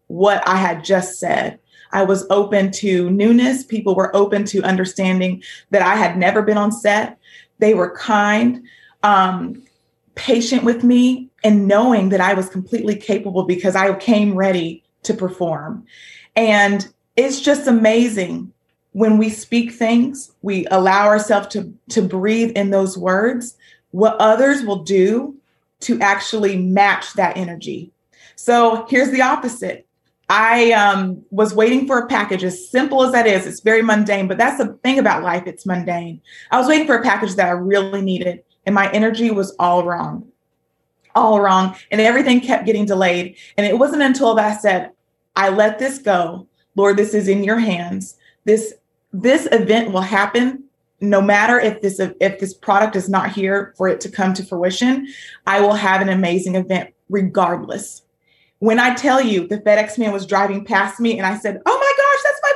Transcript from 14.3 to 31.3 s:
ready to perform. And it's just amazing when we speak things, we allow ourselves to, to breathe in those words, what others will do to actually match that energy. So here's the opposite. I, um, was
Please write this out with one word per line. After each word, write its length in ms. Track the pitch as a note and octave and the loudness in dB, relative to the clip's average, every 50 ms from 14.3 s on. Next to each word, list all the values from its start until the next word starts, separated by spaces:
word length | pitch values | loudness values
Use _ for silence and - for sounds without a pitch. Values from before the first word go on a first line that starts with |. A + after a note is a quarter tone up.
| F#3+ | 0
ready 480 | F#3 G3 F#3+ F#3 F3+ E3 E3 E3+ - _ _ _ _ - | 0 0 0 0 -2 -2 -6 -8 -12 _ _ _ _ -6
to 100 | - - | -6 -4
perform. 720 | - F#3 F3+ F#3 - F3+ E3 D#3 C#3+ D3+ D#3+ - - - _ _ - - - - - - _ _ | -4 -6 -8 -6 -6 -6 -4 -4 -6 -8 -12 -14 -14 -16 _ _ -20 -20 -20 -20 -20 -20 _ _
And 500 | A3 A3+ A3 G#3 G3+ G3+ G3+ G3+ G3 F#3+ - _ _ _ _ _ | 0 2 4 4 4 4 2 2 -2 -4 -8 _ _ _ _ _
it's 240 | A#3 C4 C#4 C4+ - | 0 0 0 -2 -2
just 280 | - C#4+ D4 C#4+ C#4 C4+ | 0 0 0 2 2 2
amazing 840 | A#3 A3+ A3 G#3+ A3+ A#3 A#3+ A#3+ G#3+ G3+ F3+ E3+ E3 E3+ F3+ F#3 - _ _ _ _ _ _ _ | 2 4 4 4 4 4 2 0 0 -4 -6 -6 -6 -10 -12 -14 -18 _ _ _ _ _ _ _
when 260 | - G3 A3 A3 G#3+ G#3+ | -4 0 2 4 4 4
we 120 | A3 A3 | 2 0
speak 420 | G#3+ - - - A#3 A#3+ A#3 A#3 | -4 -8 -8 -4 -4 -4 -2 -4
things, 600 | - - A#3 A3+ A#3 A#3 B3 C#4+ C#4 - - - _ _ | -4 -4 -2 0 2 2 0 0 -4 -10 -16 -20 _ _
we 240 | - G3+ G3 F#3 D#3+ - | -8 -6 -4 -4 -2 0
allow 380 | F#3+ F#3 F#3 F#3+ F#3+ G3+ G#3 | 0 2 4 4 4 4 4
ourselves 420 | G#3 G#3+ G#3+ G#3+ - G#3+ G3+ G3+ - | 4 2 2 2 0 0 0 0 -4
to, 220 | - G#3+ F#3+ - - - _ - | -8 -10 -10 -10 -14 -20 _ -6
to 120 | - A3+ | -2 -2
breathe 500 | F#3+ F#3 F#3 F#3 F#3+ G#3+ A3 A#3 A3+ A3+ - G3 | -2 -2 -2 -2 -2 0 0 0 0 -2 -2 -2
in 140 | G3+ G3 | -2 0
those 260 | G3 G3 G3 F#3 F#3+ F#3 | 0 0 0 -2 -4 -4
words, 580 | F3 F#3 F#3 G3 G#3+ B3 C4 A#3+ A#3 - - _ _ _ _ _ _ _ | -2 0 0 0 0 0 -2 -4 -8 -12 -16 _ _ _ _ _ _ _
what 240 | - F3+ G#3+ G#3+ - - | -2 2 2 2 4 4
others 440 | G#3 A3 A3 A3+ C4+ C#4 C#4+ C#4 A#3+ | 4 4 4 4 4 2 2 0 -2
will 200 | G#3 G3 F3+ D#3 | -4 -6 -6 -4
do 520 | E3 G3 F#3+ F#3 G3+ A3 B3 C#4 C#4+ - - _ _ _ _ _ _ _ _ | 0 2 2 4 4 2 0 -4 -6 -10 -16 _ _ _ _ _ _ _ _
to 180 | - - A#3 A3+ | -6 -4 -2 0
actually 580 | G#3 G3 G3+ G3+ - - A3+ G#3+ G3+ G3 G3 F#3 | 0 0 0 0 -4 -6 -4 -2 -2 -2 0 -2
match 560 | F3+ F#3 F#3 G3 G3+ G3+ F#3 - - - - | -2 0 2 4 4 2 2 -2 -4 -6 -4
that 240 | G#3 F#3 E3+ - F#3+ | -2 -2 -2 -2 -4
energy. 540 | F3+ E3+ E3+ E3 - D3+ C#3 - E3+ - _ _ _ _ _ _ _ _ _ | -8 -8 -10 -12 -12 -12 -12 -12 -14 -18 _ _ _ _ _ _ _ _ _
So 500 | - - A#3+ A#3+ A#3+ A#3 A3+ A3+ A3+ - - | -6 -2 0 2 4 4 2 2 0 -2 -2
here's 220 | C4 B3 C#4 C4+ | 0 0 2 2
the 100 | C4+ C4 | 2 0
opposite. 640 | C4 C4 D4+ C4 - B3 - - F#3 F3+ - - - _ _ _ _ _ _ _ _ - | 0 0 0 -2 -4 -6 -8 -8 -8 -10 -10 -12 -16 _ _ _ _ _ _ _ _ 0
I, 420 | G3 G#3+ A3 A3+ A#3 A#3+ A#3 A#3 | 0 2 2 4 4 4 4 4
um, 500 | A3+ G#3+ G#3 G3+ G3 G3 F#3+ F#3 F#3 - - | 4 4 4 4 2 0 -2 -4 -6 -8 -12
was 240 | _ | _